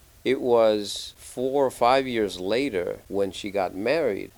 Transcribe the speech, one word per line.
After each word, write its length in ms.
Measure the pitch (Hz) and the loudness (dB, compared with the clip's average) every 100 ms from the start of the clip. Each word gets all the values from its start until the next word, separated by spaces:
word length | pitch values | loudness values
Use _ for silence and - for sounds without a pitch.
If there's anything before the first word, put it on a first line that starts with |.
| _ - 110 | _ -6 -2
It 160 | 135 | 0
was 720 | 131 117 113 107 101 - - - | 4 6 6 4 -2 -8 -12 -16
four 460 | - - 131 139 131 | -14 -6 -2 0 0
or 20 | |
five 380 | - 120 131 131 | 2 4 4 2
years 320 | 117 104 90 | 0 0 -2
later, 640 | 90 113 143 98 92 104 - | -2 0 0 -2 -4 -6 -6
when 240 | 95 98 | -2 -2
she 200 | - 104 | -4 -6
got 240 | 98 90 92 | -2 -2 -2
married, 560 | 110 156 139 98 98 | -2 0 0 -2 -8